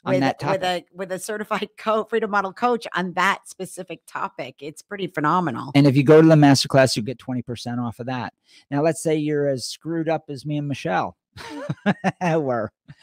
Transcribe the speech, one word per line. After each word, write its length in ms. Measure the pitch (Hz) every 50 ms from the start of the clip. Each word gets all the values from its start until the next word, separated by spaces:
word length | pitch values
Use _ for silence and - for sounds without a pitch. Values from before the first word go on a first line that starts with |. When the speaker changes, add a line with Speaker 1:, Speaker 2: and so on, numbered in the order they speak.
| -
Speaker 1:
On 80 | - -
Speaker 2:
with, 60 | 135
Speaker 1:
that 180 | 135 135 - -
Speaker 2:
with 80 | 143 143
a, 80 | 175 190
Speaker 1:
topic. 280 | 185 180 180 175 180 _ -
Speaker 2:
with 180 | 175 196 175 185
a 40 | 180
certified 500 | - - 214 208 214 - 214 196 214 - _
<laughs> 40 |
co-, 260 | - - 220 214 220 208
Freedom 260 | - 226 220 220 208
Model 240 | 202 202 196 190 180
coach 320 | - - 247 247 233 - - -
on 180 | 170 180 180 165
that 340 | 180 180 196 190 - - -
specific 520 | - - 190 - - - 185 - 165 - _
topic. 500 | - - 143 156 190 - - 147 127 - _
It's 240 | 139 156 151 - -
pretty 240 | - 202 196 190
phenomenal. 640 | 160 - 156 147 151 170 185 175 151 117 - 123 135 -
Speaker 1:
And 140 | 139 143
if 100 | 143 127
you 60 | 143 135
go 180 | 135 156 156
to 60 | 160
the 80 | 160 160
masterclass, 600 | 151 147 139 139 - - - - 135 131 127 -
you 60 | 131
get 160 | 107 123 123
twenty 240 | - - - 127 123
percent 380 | - - 120 - - 120 120 123
off 200 | 120 117 - -
of 60 | 120
that. 280 | 127 127 123 110 - - _ _ _ _ - _ -
Now, 140 | 143 139 151
let's 180 | 165 156 -
say 140 | - 165 156
you're 320 | 156 151 151 151 143 143
as 180 | 143 135 127 117
screwed 420 | - - - - 156 165 165 160 156
up 160 | 160 156 - -
as 160 | 147 127 -
me 120 | 151 147
and 100 | 147 147
Michelle 500 | 143 135 - - 160 180 170 123 90 - _ _ _ -
<laughs> 840 | - - - 311 294 539 587 - - - 208 208 - - 190 - -
were. 500 | 180 170 160 165 147 131 123 117 104 107 - _ _ - 147 _